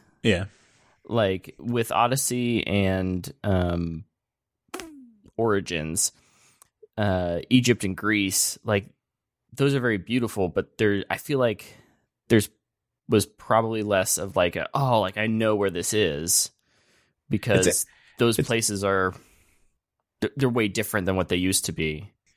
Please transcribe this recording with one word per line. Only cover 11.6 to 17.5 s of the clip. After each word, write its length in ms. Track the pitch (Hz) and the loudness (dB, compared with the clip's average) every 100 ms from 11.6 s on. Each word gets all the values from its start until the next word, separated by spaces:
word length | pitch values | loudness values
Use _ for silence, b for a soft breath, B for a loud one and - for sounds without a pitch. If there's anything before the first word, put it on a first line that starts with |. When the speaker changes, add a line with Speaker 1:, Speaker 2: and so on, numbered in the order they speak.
| - b b b _ _ _ | -12 b b b _ _ _
Speaker 2:
there's, 200 | 117 - _ _ _ _ _ - | 4 4 _ _ _ _ _ 2
was 180 | 107 - | 2 2
probably 560 | _ - 113 113 113 | _ 2 2 2 -2
less 360 | 104 98 95 - | 2 2 2 -2
of, 160 | 98 95 | -2 0
like, 200 | 90 87 | 0 0
a, 120 | - | -4
"Oh, 260 | 139 135 113 | -2 2 2
like, 160 | 95 104 | 2 -2
I 80 | 110 | -2
know 280 | 110 110 | 2 2
where 160 | 104 101 | 2 0
this 220 | 87 - | -2 -2
is," 560 | 107 92 73 85 - - _ _ _ _ _ _ _ _ | 0 0 0 0 0 -2 _ _ _ _ _ _ _ _
because 380 | 107 - | -4 2